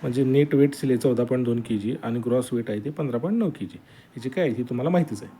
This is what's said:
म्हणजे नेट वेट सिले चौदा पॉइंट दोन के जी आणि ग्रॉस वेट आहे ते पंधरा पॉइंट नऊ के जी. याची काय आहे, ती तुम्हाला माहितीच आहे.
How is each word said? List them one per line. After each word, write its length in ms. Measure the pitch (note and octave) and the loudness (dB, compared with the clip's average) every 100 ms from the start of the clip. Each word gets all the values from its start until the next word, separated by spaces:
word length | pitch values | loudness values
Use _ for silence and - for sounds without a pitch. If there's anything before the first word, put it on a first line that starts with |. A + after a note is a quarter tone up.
म्हणजे 220 | C#3+ B2 | -2 0
नेट 300 | C3 C3+ D3 | 4 4 4
वेट 200 | C#3+ C#3 | 6 4
सिले 220 | C#3 C3+ B2 | 4 0 2
चौदा 280 | C3+ A#2+ | 2 2
पॉइंट 200 | A#2+ B2+ | 2 0
दोन 160 | A#2+ A#2 | 0 0
के 180 | A2+ A2 | 0 -2
जी 160 | G#2 C3+ | -2 -4
आणि 180 | A#2 A#2+ | -4 -4
ग्रॉस 320 | A#2+ B2 B2 | 0 0 0
वेट 180 | A#2+ A2+ | -4 -2
आहे 100 | G#2 | -4
ते 100 | G#2+ | -6
पंधरा 280 | D3+ D3 A#2+ | -4 -4 -2
पॉइंट 200 | D#3 A3+ | -2 0
नऊ 120 | G#3 | 0
के 160 | - F#2 | -2 -10
जी. 120 | - - - - - | -12 -20 -20 -20 -10
याची 120 | B2 | -6
काय 160 | C3 | -2
आहे, 120 | E3 A#2 | 0 0
ती 60 | |
तुम्हाला 280 | B2 B2 C#3+ | -4 -2 2
माहितीच 320 | F3+ D#3+ G2+ | 2 0 -4
आहे. 100 | A#2 - | -12 -20